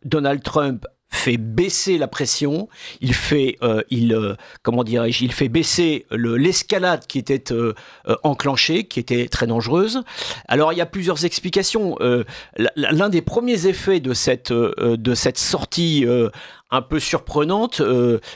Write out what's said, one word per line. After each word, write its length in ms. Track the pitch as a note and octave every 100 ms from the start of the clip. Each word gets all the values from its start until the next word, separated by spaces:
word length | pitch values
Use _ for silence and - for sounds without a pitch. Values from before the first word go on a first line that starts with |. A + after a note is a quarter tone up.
| C3+
Donald 360 | D#3 C#3 C#3+
Trump 420 | - D#3 C#3+ A#2+ - - _
fait 260 | - C3+ A#2
baisser 600 | A2+ A2 F#3 - G3 E3+
la 100 | C3+
pression, 600 | - C3+ - C#3+ D#3 G#3+ - - -
il 140 | B2+ B2
fait, 420 | - D3 C3 -
euh, 180 | B2 A2 -
il, 240 | B2 A#2
euh, 220 | A2 G#2 G2+ - -
comment 220 | - A#2+
dirais-je, 400 | A2 A#2+ A#2 -
il 80 | B2+
fait 180 | - C3
baisser 560 | D3 - - E3+ D3 -
le, 260 | A2+ A#2 A#2+
l'escalade 720 | E3 F3+ - G3+ F3+ E3 -
qui 100 | C3+
était, 340 | A#2 C3+ -
euh, 220 | A#2 A#2 G#2+ - - -
euh, 80 | A2
enclenchée, 640 | D3+ C3 C#3+ C3+ - F3
qui 160 | G#3 B2
était 280 | A#2 A#2+ A#2+
très 200 | - A#2+
dangereuse. 560 | A#2 A2+ E3 G#3+ B3+ A#3+ - - - -
Alors, 240 | C3 D#3
il 60 | E3
y 40 |
a 40 | E3+
plusieurs 400 | G3 F3+ D3+ E3+
explications. 680 | - F#3 G3 F#3+ A3+ F#3+ -
Euh, 240 | B2 A#2+ - - - -
l-, 140 | A#2 D3+
l-, 140 | C#3
l'un 180 | D#3 G3+
des 140 | F3
premiers 420 | - A#3+ B3 A3 F#3
effets 360 | F3+ - F#3
de 120 | C3
cette, 380 | B2 - A#2+ -
euh, 460 | A#2 A2+ - A#2+ A#2
de 180 | A#2 A#2+
cette 240 | C#3+ -
sortie, 640 | - C#3 C#3 - E3+ D3+ B2
euh, 240 | B2 A2 - - - _
un 120 | B2+
peu 160 | B2+ D3+
surprenante, 800 | - E3+ - D3 D3+ G3+ A3+ -
euh, 380 | B2+ B2+ B2 A2+ -